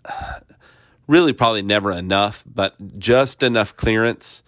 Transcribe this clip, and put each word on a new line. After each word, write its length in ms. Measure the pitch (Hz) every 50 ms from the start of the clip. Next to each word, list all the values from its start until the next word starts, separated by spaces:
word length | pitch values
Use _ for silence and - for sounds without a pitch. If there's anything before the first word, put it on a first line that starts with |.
| - - - - - - - - - _ _ _ _ _ _ _ _ _ _ _ _ -
really 240 | 151 175 175 147
probably 300 | 123 - 120 117 113 104
never 280 | 98 101 104 104 98 101
enough, 540 | 90 87 90 92 95 98 101 107 107 - -
but 520 | - - 101 98 98 - - 101 95 - 101
just 420 | 98 117 123 131 139 127 - -
enough 340 | 135 123 117 113 104 - -
clearance, 680 | - - 117 107 110 113 117 - - - - - - -